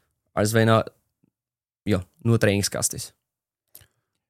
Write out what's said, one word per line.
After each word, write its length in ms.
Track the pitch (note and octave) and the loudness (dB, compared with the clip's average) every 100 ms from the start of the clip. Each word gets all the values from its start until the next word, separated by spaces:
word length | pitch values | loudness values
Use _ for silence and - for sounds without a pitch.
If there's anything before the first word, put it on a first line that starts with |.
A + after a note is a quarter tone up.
| _ _ _ | _ _ _
als 200 | - G#2+ | -4 0
wenn 160 | A2+ A2+ | 2 4
er, 160 | A2+ - - _ _ _ _ _ _ _ _ - | 2 0 -10 _ _ _ _ _ _ _ _ -4
ja, 200 | F#2 - _ | -4 -6 _
nur 180 | A#2 A2+ | -2 0
Trainingsgast 540 | G#2+ G2+ G2 - - | 2 0 -2 -4 -6
ist. 200 | - - _ _ _ _ _ _ - _ _ _ _ _ | -8 -14 _ _ _ _ _ _ -20 _ _ _ _ _